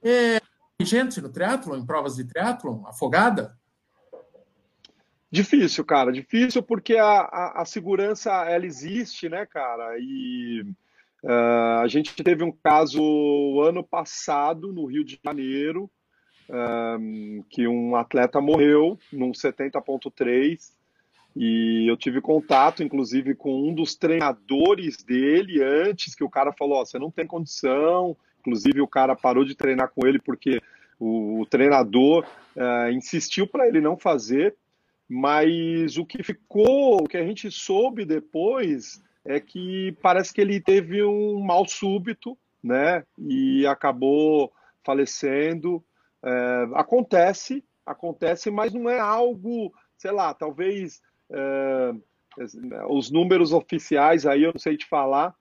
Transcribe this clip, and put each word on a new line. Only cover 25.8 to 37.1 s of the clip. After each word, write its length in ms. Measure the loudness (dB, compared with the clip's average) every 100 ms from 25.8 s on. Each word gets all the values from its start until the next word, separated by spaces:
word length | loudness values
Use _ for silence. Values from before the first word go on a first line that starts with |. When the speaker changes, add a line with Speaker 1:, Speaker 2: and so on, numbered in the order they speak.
| 0 -2 -8 -6
Speaker 2:
que 80 |
o 60 | -6
cara 220 | -2 -2
falou, 280 | -2 -2 0
"Ó, 60 | -2
você 120 | -6
não 140 | -10
tem 160 | -8 -8
condição." 880 | -8 -10 -4 -2 2 2 2 0 -6 _ _
Inclusive, 420 | -4 0 2 2
o 60 | 0
cara 280 | 2 2 2
parou 300 | 2 2 0
de 80 |
treinar 380 | 0 -2 0 -2
com 140 | 0 2
ele 100 | 2
porque 420 | -2 -6 -2 -2 _ _ _ _
o, 420 | -4 -4 -4 -4
o 40 | -2
treinador, 800 | 2 6 6 4 4 6 6 2 -12 _ -6
eh, 380 | -2 0 0
insistiu 520 | -2 -4 -6 -6 -4 -2
pra 220 | 2 2
ele 120 | 4
não 160 | 2 0
fazer, 600 | 0 0 0 0 0 -2 _ _ _ _ _
mas 840 | -4 0 4 4 2 -2 -2 -2 -4
o 80 | -8
que 160 | -10
ficou, 800 | -10 -12 _ 2 4 4 4 4
o 60 |
que 100 | 2